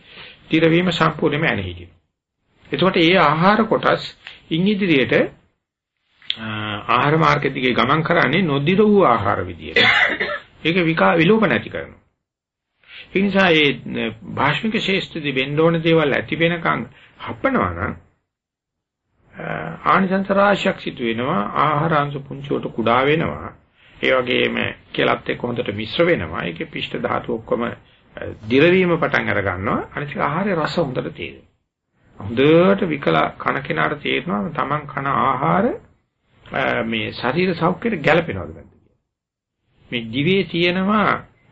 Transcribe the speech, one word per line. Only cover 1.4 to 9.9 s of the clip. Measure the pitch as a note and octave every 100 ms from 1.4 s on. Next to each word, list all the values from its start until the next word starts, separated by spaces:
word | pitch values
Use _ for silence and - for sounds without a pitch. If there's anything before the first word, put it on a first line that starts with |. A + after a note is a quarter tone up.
| D#3
ඇන | A2
හිටිනවා. | F#2+ F2 - _ _ _ _ _ _ _ -
එතකොට | C#3 F#3 F#3
ඒ | E3 F#3
ආහාර | D3+ D#3 F#3 A3
කොටස් | A3 C3 C3+ E3+ - - - - -
ඉන් | E3 F#3+
ඉදිරියට, | G3 G3 C#3 A2+ D#3 E4+ - _ _ _ _ _ _ _ _
අ, | - - A2 G#2+ G#2+ G#2 G#2+
ආහාර | A#2+ C#3+ D#3+
මාර්ග | D3+ C#3+ C3+
දිගේ | C3+ B2+
ගමන් | A2+ A#2+ D#3
කරන්නේ | D#3+ E3+ C3 E3
නොදිර | F3 C#3 C#3+ F#3+
වූ | G#3+ G3+
ආහාර | D3+ A2 G#2 G2
විදියට. | F#2 E2+ - - -